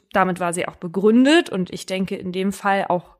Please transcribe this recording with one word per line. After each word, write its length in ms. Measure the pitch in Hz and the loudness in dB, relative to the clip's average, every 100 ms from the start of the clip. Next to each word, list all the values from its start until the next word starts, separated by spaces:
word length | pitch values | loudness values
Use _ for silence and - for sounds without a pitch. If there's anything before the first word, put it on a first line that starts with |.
| _ | _
damit 260 | 202 185 180 | 0 0 0
war 140 | 175 | -4
sie 160 | 175 - | -4 -6
auch 80 | - | -8
begründet 760 | 175 175 208 233 262 330 - | -8 0 4 6 6 4 2
und 200 | 190 180 | -4 -6
ich 120 | 180 | -8
denke 320 | - 190 190 196 | -8 -6 -6 -6
in 160 | 185 | -8
dem 200 | 180 190 | -4 -4
Fall 340 | 196 202 196 - | -4 -2 -2 0
auch 280 | 175 - _ | -2 -4 _